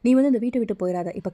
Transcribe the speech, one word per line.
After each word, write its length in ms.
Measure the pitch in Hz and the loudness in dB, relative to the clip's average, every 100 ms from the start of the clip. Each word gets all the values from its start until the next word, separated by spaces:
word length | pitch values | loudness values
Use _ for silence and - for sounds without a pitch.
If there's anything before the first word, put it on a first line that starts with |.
நீ 120 | 247 | 2
வந்து 140 | 262 285 | 4 4
இந்த 120 | 240 | 2
வீட்டை 220 | 240 247 | 0 -2
விட்டு 260 | 220 196 180 | -4 -2 -4
போயிடாத. 280 | 180 175 - | -4 -6 -8
இப்ப 160 | 180 | -8